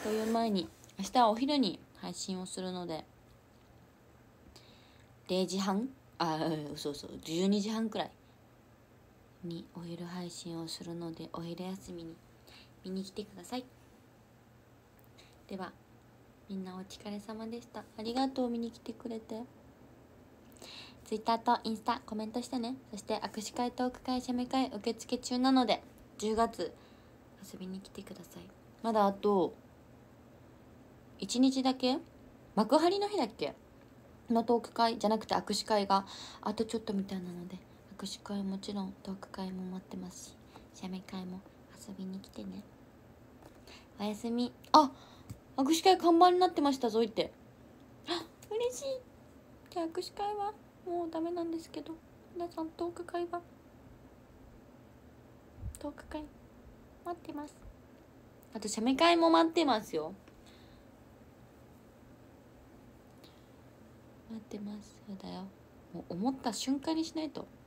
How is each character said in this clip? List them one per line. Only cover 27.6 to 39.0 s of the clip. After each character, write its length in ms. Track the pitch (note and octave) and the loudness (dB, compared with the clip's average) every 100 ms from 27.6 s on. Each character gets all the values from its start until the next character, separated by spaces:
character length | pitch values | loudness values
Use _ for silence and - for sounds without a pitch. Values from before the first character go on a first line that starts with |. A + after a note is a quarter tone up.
| F#3 | -10
に 140 | F#3+ | -10
来 100 | G3 | -12
て 120 | - | -14
く 100 | G3 | -14
だ 100 | - | -16
さ 160 | F3 F3 | -16 -18
い。 40 | F3 - - - | -18 -20 -20 -4
ま 100 | A3+ | 2
だ 140 | A3 G3+ | 6 6
あ 80 | |
と、 400 | G3+ G#3 G3+ D3+ - - - - - - - - - - - - - - - - - | 6 4 6 4 0 -20 -20 -20 -20 -20 -20 -20 -20 -20 -20 -20 -20 -20 -20 -20 -12
一 220 | G3 A#3+ | -4 4
日 220 | C4 C4+ | 4 6
だ 100 | C4 | 0
け？ 240 | B3+ B3 D4 - - - - - | 2 2 0 -4 -20 -20 -20 -4
幕 220 | - G#3+ D4+ | 0 4 6
張 220 | F4 G4+ | 6 4
の 100 | G4+ | 0
日 80 | G4+ | 0
だ 80 | |
っ 60 | A3+ - | -2 -2
け？ 160 | C#3 - - - - - - - - | -6 -6 -20 -20 -20 -20 -20 -20 0
の 160 | A3+ | 2
ト 140 | A3+ A#3 | 4 2
ー 20 | |
ク 120 | A3+ | 2
会 260 | - A#3 A#3 | 2 2 4
じ 80 | G3+ | 2
ゃ 20 | |
な 100 | A3 | 2
く 80 | - | 2
て 80 | |
握 240 | F3+ - G3+ | 0 2 -2
手 60 | |
会 220 | - G#3+ G3 | 4 2 6
が 180 | G3 G3 - - - | 2 2 -12 -14 -6
あ 100 | G#3+ | -6
と 140 | G#3+ A3 | -2 -2
ち 80 | |
ょ 40 | A3+ | -2
っ 40 | |
と 100 | - | -2
み 120 | G3 | -2
た 100 | F#3+ | -2
い 60 | F#3+ | -6
な 120 | F3+ | -6
の 160 | F3 F3 | -10 -10
で、 100 | F#3 - - - G3 | -12 -16 -20 -20 -10
握 100 | G3 | -10
手 120 | - | -10
会 240 | - G3+ | -6 -4
も 160 | G3 G3 | -2 -4
ち 160 | G3 | -4
ろ 80 | G3+ | -4
ん 100 | F#3+ G3 | -6 -8